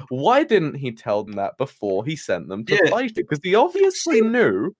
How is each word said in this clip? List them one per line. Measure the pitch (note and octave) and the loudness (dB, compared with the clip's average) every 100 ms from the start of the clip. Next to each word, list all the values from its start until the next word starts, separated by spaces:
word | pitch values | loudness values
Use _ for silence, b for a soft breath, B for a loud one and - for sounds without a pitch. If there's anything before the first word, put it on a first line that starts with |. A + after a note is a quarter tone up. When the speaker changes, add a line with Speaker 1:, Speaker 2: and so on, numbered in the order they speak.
| B | B
Speaker 1:
Why | B2+ E3 C4 | -2 2 2
didn't | D#4 G#3 D3+ C#3 | 4 2 0 -4
he | C3+ | -8
tell | A2+ A2 G#2 | -8 -4 -4
them | G#2+ | -4
that | G2+ G2 - | -6 -6 -4
before | B2+ - G#2 F#2+ A#2+ | -8 -6 -4 -4 -4
he | D#3+ | -8
sent | - F2+ D2 | -6 -6 -6
them | G2 A2+ | -10 -2
to | G3+ | 2
Speaker 2:
Yeah. | D#3+ | 4
Speaker 1:
fight | A3 B3+ A3 | 2 -2 -6
it? | - | -6
'Cause | D3+ | -6
he | F3+ G3+ | 2 2
obviously | E4+ F#4 G4 - E4+ B3 | 2 2 2 2 0 2
Speaker 2:
See? | |
Speaker 1:
knew. | A3 A#3+ E3 F#2+ D3+ | 2 4 2 2 -2